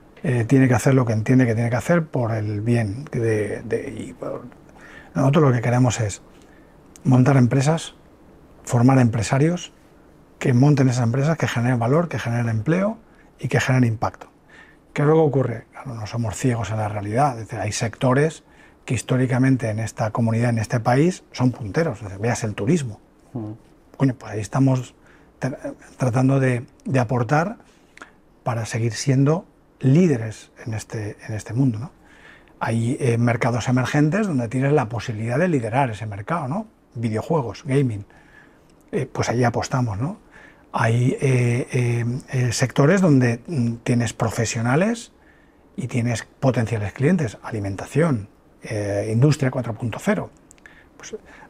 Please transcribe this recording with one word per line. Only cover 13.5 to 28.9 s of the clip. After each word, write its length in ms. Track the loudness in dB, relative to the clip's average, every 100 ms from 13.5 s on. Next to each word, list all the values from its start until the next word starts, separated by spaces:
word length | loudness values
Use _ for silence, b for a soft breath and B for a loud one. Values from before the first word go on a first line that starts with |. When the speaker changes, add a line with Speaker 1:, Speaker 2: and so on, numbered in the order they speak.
| -2
Speaker 1:
generen 280 | 2 2 2
impacto. 400 | 0 -6 -8 -20 _ _ B B B B
¿Qué 80 | -2
es 60 | 2
lo 60 | 4
que 40 |
ocurre? 480 | 4 2 -2 -4 -12
Claro, 240 | -16 -12 -10
no 120 | -8
somos 280 | -4 -4 -2
ciegos 360 | -2 -2 -2
a 40 | -4
la 100 | -4
realidad. 440 | -6 -4 0 0 -2
Es 80 | -10
decir, 120 | -6
hay 120 | -6
sectores 680 | -4 -6 -2 0 2 0 -2 _ b b b -6
que 80 |
históricamente 760 | -6 -2 0 0 2 2 2 0
en 100 | -4
esta 320 | -6 -4 -4
comunidad, 380 | 0 0 2 0
en 80 | 0
este 200 | -2 -2
país, 440 | 0 2 2 0 -10
son 200 | -2 0
punteros. 460 | 0 -6 -2 -2 -4
Es 60 | -10
decir, 140 | -6
veas 240 | -4 -2
el 120 | -4 -4
turismo. 440 | 0 0 -2 -10 _ _ _
Speaker 2:
Ujú. 240 | -12 -12 -14 _ _ _ 0
Speaker 1:
Coño, 180 | 0 0
pues 140 | -8
ahí 80 | -8
estamos 560 | -4 2 2 2 -2 -16 b b b -8
tra-, 340 | -8 -6 -12 -14 -16 -4
tratando 420 | 0 2 2 4
de, 260 | 2 0 -4 _ -2
de 140 | 0
aportar 580 | 0 0 0 0 0 -6 -18 B B B B B _ _
para 220 | -6 -4 -4
seguir 280 | -2 -2